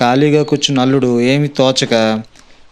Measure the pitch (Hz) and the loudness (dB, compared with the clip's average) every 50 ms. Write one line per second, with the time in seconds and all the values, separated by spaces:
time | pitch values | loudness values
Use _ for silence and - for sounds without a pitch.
0 | 131 120 127 135 147 151 143 151 147 - 151 139 - - 143 131 127 131 135 135 | -2 0 2 2 2 2 2 0 0 0 -2 -2 -2 -2 -2 0 0 0 0 0
1 | 127 123 120 120 120 127 135 143 147 143 143 - 131 131 131 - 139 120 120 113 | 0 0 0 0 0 0 0 0 -2 -2 0 0 0 0 0 -2 -2 0 0 0
2 | 110 110 110 110 113 - - - - - - - - - | 2 0 0 -4 -6 -10 -18 -20 -20 -20 -20 -20 -20 -14